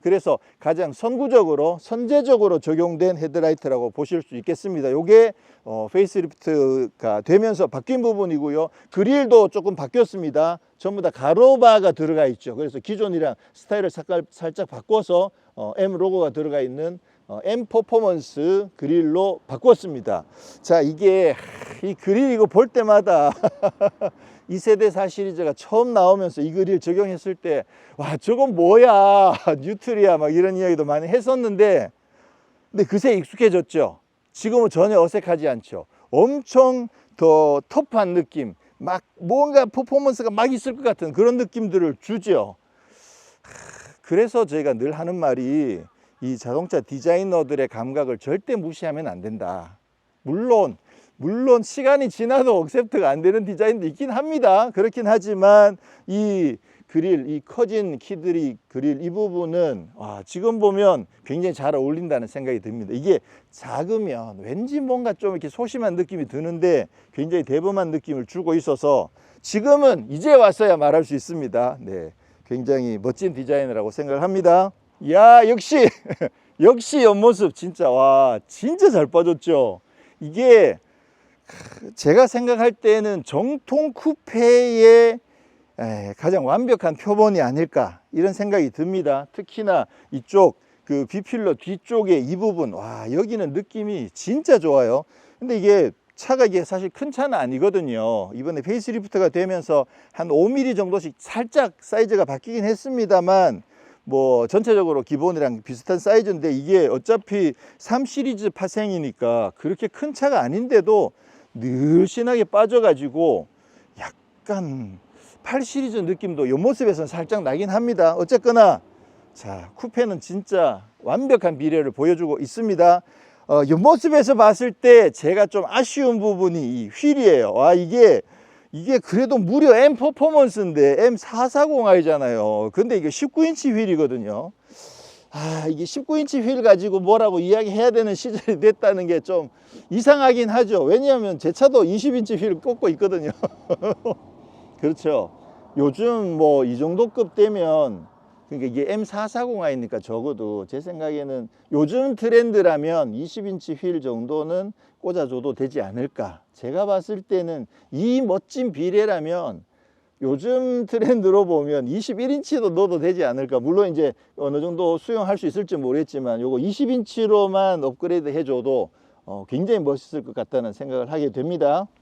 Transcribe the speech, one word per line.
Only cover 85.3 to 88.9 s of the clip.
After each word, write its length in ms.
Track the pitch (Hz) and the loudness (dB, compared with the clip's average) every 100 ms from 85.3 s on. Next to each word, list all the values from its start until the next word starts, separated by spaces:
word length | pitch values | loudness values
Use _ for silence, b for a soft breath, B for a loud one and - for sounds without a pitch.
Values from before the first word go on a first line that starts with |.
| b b b b - | b b b b -12
에, 340 | 117 107 101 101 | -10 -8 -10 -6
가장 280 | 156 185 135 | -2 0 0
완벽한 500 | 180 254 226 170 156 | 0 0 0 -2 -6
표본이 460 | 202 208 214 190 | -4 2 2 4
아닐까 600 | 123 139 160 147 107 90 _ | 0 0 -2 -2 -4 -6 _
이런 220 | - 185 | -4 -4
생각이 380 | 185 208 196 139 | -2 -2 0 -2
듭니다. 560 | - 165 | -4 -6